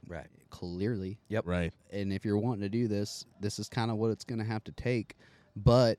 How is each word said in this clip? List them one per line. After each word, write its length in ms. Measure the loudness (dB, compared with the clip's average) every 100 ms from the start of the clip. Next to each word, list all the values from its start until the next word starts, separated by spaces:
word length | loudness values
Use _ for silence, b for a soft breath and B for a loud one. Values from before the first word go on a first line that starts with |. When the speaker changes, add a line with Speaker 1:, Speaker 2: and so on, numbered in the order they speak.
| -10
Speaker 1:
Right. 200 | -12 -12 -20 -20
Speaker 2:
Clearly. 680 | -12 -8 -2 -2 -2 -6 -10 -6
Speaker 1:
Yep. 180 | -4 0
Speaker 3:
Right. 260 | 0 -2 -6 -10
Speaker 2:
And 220 | -6 -2
if 100 | -2 0
you're 120 | 2
wanting 240 | 2 -2
to 80 | -2
do 180 | 0 0
this, 380 | 0 -2 -8 -16 -8
this 200 | -6 -6
is 100 | -6
kinda 260 | -2 -2 0
what 160 | 0
it's 140 | -2 -4
gonna 180 | -4
have 200 | -4 -4 -8
to 60 |
take. 420 | -6 -2 -2 -4 -12 b b b 2
But 420 | 8 8 8